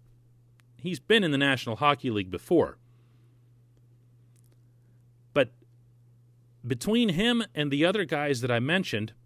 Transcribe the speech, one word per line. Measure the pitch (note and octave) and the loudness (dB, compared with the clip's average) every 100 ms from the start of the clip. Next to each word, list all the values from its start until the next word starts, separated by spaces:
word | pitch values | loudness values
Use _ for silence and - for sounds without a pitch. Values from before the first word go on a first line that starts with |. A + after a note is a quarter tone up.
| _ _ _ _ _ _ _ - | _ _ _ _ _ _ _ -12
he's | F3 D3 | -8 -4
been | - A3+ | 2 2
in | F3 | 4
the | C#3 | 2
National | C#3 C3 A#2+ G#2+ | 2 0 -2 0
Hockey | D3 C#3+ C3 | 2 2 0
League | G#2 F#2 | -2 -4
before. | - - E3+ D2+ - _ _ _ _ _ _ _ _ _ _ _ _ _ _ _ _ _ _ _ _ _ _ _ _ _ | -6 0 2 2 -2 _ _ _ _ _ _ _ _ _ _ _ _ _ _ _ _ _ _ _ _ _ _ _ _ _
But | D3 B2 _ _ _ _ _ _ _ _ _ _ _ A#2+ | -2 -2 _ _ _ _ _ _ _ _ _ _ _ -8
between | B2+ - A#3 A3+ | -6 0 0 2
him | D#3+ A#3 A#3+ G#3 | 0 0 0 -4
and | D3+ D3 | -4 -2
the | C#3+ | 0
other | E3+ G#3 | 0 0
guys | D#3 D3 D3 B2+ | -2 -2 -2 -2
that | B2 | 0
I | A#2 | 0
mentioned, | C3 F#3 F3+ G#2+ A2 - | 0 -2 -2 -4 -6 -10